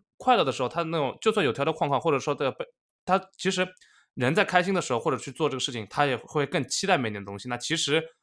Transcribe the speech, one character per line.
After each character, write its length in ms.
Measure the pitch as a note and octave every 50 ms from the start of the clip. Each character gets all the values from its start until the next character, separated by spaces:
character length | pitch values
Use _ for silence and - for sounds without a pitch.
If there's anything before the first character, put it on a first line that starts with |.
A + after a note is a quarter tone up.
| - _ _
快 220 | _ - B3+ B3 G#3
乐 80 | D#3+
的 60 | C3+
时 100 | A#2+ - C3
候， 60 | A#2+
他 140 | - E3+ E3
那 140 | E3 E3 D#3+
种， 200 | C#3+ B2 - -
就 100 | - A3
算 140 | - G#3+ E3+
有 60 | B2+
条 140 | A2 - C#3
条 80 | D#3 D#3
框 160 | - E3+ C#3+
框， 100 | C#3 C3
或 100 | - E3
者 80 | D3 C3
说 140 | - D3+ C#3+
的 160 | C3 D3 C3
被， 140 | A2+ - - - _ _ _ _ _ _ _
他 160 | - F#3 F#3+ F#3+ - _
其 140 | - - G3
实 160 | F#3+ F3+ F#3 F3+ - _ - _ _ _ _ _ _
人 200 | - B2 B2+ D#3+
在 120 | G#3 G3
开 160 | - - F3+ F3
心 100 | F#3+ G3
的 60 | F3+
时 120 | - - B2+
候， 60 | A2+
或 100 | - E3
者 60 | C3+ A#2
去 140 | - C#3+
做 180 | B2+ - D#3+ C#3+
这 60 | C3
个 40 | B2+
事 120 | - -
情， 140 | B2 A#2 G#2 -
他 160 | - D3 D3
也 100 | C#3+ B2+
会 300 | A2 - - - D#3 C#3
更 180 | C#3 - E3 B2+ -
期 160 | - - - F#3+
待 100 | F#3+ D3+
每 120 | B2 A2
年 100 | G#2 G2+
的 40 | G2
东 120 | G2 G2+ G2+
西。 120 | - B2+
那 80 | B2 A#2+
其 180 | - - E3+
实 260 | D#3+ - C#3+ D3 D#3+ D#3+ D#3+ - _